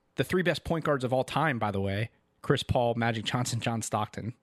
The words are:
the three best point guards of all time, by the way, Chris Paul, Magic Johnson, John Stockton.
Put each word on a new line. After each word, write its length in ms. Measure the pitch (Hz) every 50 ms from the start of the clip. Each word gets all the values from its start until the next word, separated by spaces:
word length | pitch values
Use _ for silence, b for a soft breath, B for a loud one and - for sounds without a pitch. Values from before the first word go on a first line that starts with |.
| _ _ -
the 80 | - 127
three 180 | - 185 185
best 220 | 175 180 151 - -
point 200 | - 170 165 -
guards 200 | 160 143 131 127
of 80 | 117
all 100 | 127 131 127
time, 340 | - - 139 151 160 127 113
by 120 | 110 104
the 100 | 98 98
way, 300 | 98 98 98 101 113 - _ _ _ _ _ _
Chris 200 | - - 143 127
Paul, 320 | - - - 131 120 120 113
Magic 300 | 117 113 117 110 113 101
Johnson, 340 | - - 123 123 - 120 113
John 220 | - 120 117 113
Stockton. 520 | 104 - - 107 107 - - 98 98 110 - _